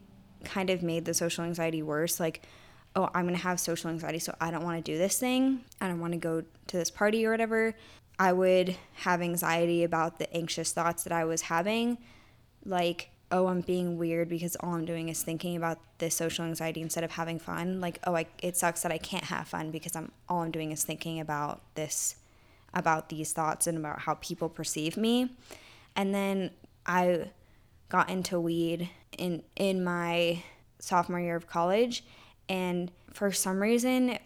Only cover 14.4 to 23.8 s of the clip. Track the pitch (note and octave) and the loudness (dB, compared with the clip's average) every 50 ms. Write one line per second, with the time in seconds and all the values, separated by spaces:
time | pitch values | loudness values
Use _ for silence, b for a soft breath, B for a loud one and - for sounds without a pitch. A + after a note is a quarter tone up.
14.4 | F3 E3+ - - - F3 F3 E3 D#3+ E3+ E3+ E3 E3 E3 D#3+ - - E3+ E3 D#3+ | -2 -4 -4 -4 -2 -2 -2 -2 -2 -2 -4 -4 -4 -4 -4 -4 -4 -4 -4 -4
15.4 | - F3 F3 E3+ E3 E3 D#3+ - - - - - E3 E3 - - E3 E3 - - | -2 -2 -2 0 0 -2 -2 -4 -8 -16 -6 -4 -2 0 0 0 0 0 0 -2
16.4 | E3+ E3 E3 - E3 E3 D#3 D#3+ E3 D#3+ - E3 E3 D#3+ - E3 E3 E3 E3 D#3+ | -2 -4 -4 -2 -2 -2 -2 -4 -4 -4 -2 -2 -2 -2 -2 -4 -4 -4 -4 -6
17.4 | - - E3+ E3+ E3+ F3+ F#3 F#3+ F3+ F3 E3+ - - F3+ F3 E3 E3 - - - | -6 -6 -4 -2 -2 -2 -2 -2 -2 -4 -4 -4 -2 0 0 0 0 -2 -6 -6
18.4 | - F3+ F3+ - F3+ E3+ E3 - - E3+ D#3+ E3 - - G3 F#3 - - F3+ - | -4 -2 0 2 2 2 0 0 -2 -2 -4 -4 -6 -6 -6 -6 -4 -4 -4 -6
19.4 | D#3 - - E3+ D#3 D#3+ D#3+ D#3 - D#3+ - D#3+ E3 - - - - - F3+ F3 | -4 -6 -6 -6 -4 -6 -6 -6 -6 -6 -6 -6 -8 -10 -14 -12 -6 -2 -2 0
20.4 | E3 E3 D#3+ D#3+ D#3 D#3 D#3 D#3 - - D#3 D#3 - E3 E3 D#3+ D#3 D#3 D3+ D3 | 0 -2 -2 -4 -4 -4 -4 -4 -4 -4 -4 -6 -6 -6 -6 -4 -4 -4 -2 -2
21.4 | D3 D3 - - - - - - - - - - - - - b b b b b | -2 -4 -6 -8 -14 -10 -6 -6 -4 -4 -2 -2 -2 -2 -4 b b b b b
22.4 | b b b b b b - F3+ E3+ E3 D#3+ D#3 - - D#3+ D3+ D#3 - - E3 | b b b b b b -4 0 2 2 2 2 0 -4 -6 -6 -4 -2 -2 0
23.4 | D#3 D#3 - - - F3 E3 D#3+ | 0 0 0 0 0 -2 -2 -2